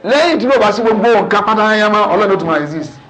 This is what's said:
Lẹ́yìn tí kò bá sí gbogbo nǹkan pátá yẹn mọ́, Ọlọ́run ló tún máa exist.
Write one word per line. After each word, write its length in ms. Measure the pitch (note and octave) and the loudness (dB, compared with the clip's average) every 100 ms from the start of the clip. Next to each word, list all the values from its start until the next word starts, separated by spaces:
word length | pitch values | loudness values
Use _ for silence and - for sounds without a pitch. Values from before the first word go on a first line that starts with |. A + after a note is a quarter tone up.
Lẹ́yìn 360 | G3 C#4 E4+ D#4 | 0 0 0 0
tí 80 | A#3+ | 0
kò 120 | C4 | 2
bá 120 | G#3+ | 2
sí 100 | G#3 | 0
gbogbo 260 | A3+ A3 A3+ | 0 0 2
nǹkan 340 | A3 F3 G3+ A3+ | 2 2 -2 0
pátá 300 | A3 G#3+ G#3+ | 0 0 2
yẹn 160 | G#3+ | 0
mọ́, 180 | G#3 G3+ | 0 0
Ọlọ́run 160 | F3+ G#3 | 0 0
ló 60 | F#3+ | 0
tún 120 | E3 | -2
máa 80 | D3+ | -4
exist. 340 | D3 D#3 D3 - - | -4 -8 -10 -14 -20